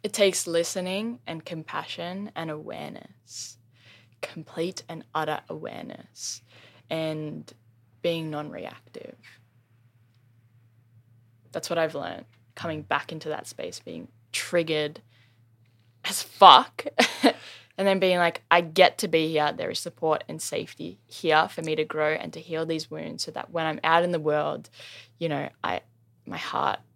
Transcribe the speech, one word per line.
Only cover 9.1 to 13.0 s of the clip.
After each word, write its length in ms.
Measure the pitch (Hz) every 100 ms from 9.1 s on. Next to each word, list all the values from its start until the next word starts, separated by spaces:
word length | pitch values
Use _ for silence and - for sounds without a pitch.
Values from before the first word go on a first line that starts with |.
| - - - _ _ _ _ _ _ _ _ _ _ _ _ _ _ _ - _ _ _ _ _
That's 180 | - -
what 80 | 165
I've 160 | 160
learned, 300 | - 85 87 - _ _
coming 280 | - 170 156
back 300 | 147 147